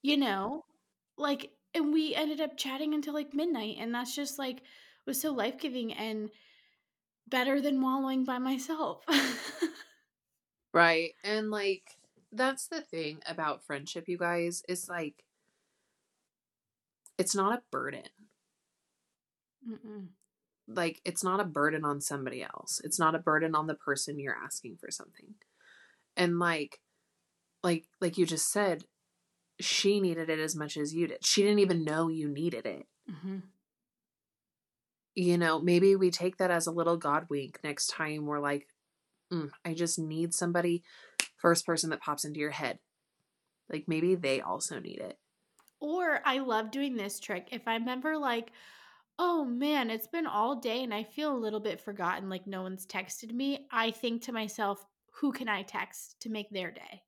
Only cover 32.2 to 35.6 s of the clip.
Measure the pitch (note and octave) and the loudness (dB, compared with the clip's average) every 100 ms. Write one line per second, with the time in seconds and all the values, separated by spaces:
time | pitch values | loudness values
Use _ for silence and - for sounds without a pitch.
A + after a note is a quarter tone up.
32.2 | D3+ C#3+ E3+ E3 - D2 - _ - D#3 | -2 0 -2 -2 -6 -8 -14 _ -14 -10
33.2 | F#3 F#3+ F3+ _ _ _ _ _ _ _ | -8 -8 -10 _ _ _ _ _ _ _
34.2 | _ _ _ _ _ _ _ _ _ - | _ _ _ _ _ _ _ _ _ 0
35.2 | F3 F3 E3+ D#3+ | 4 6 6 4